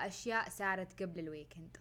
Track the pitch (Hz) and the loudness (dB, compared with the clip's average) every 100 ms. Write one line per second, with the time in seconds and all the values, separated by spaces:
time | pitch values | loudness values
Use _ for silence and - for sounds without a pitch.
0 | 196 - 240 226 - - 196 190 185 - | 2 0 2 2 2 2 4 4 0 -2
1 | 185 170 160 151 147 170 165 - | -2 0 -2 -4 -8 -12 -12 -10